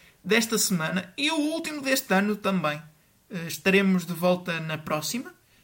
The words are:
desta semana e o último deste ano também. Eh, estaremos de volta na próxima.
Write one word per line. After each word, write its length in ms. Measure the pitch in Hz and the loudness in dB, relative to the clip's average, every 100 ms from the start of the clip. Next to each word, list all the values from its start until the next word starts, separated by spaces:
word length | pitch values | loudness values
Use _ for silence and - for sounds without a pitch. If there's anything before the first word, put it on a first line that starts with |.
| - _ | -18 _
desta 340 | 180 226 226 220 | 0 2 2 0
semana 560 | - 180 160 175 - - | 2 0 0 -2 -4 -4
e 120 | 294 | -2
o 60 | 320 | 0
último 460 | 294 330 330 302 | 0 -2 -4 -6
deste 320 | 262 269 - | -2 -2 2
ano 220 | - 208 208 | 2 2 0
também. 440 | 196 190 156 147 - _ _ _ - | 0 0 0 -4 -10 _ _ _ -12
Eh, 180 | 185 165 | -10 -8
estaremos 580 | - 196 190 196 185 165 | -4 2 4 6 2 0
de 60 | |
volta 480 | 160 180 180 180 165 | 0 2 2 0 -4
na 180 | 160 156 | -4 -6
próxima. 560 | - 156 - 240 359 - _ _ | -4 -4 -4 -6 -8 -16 _ _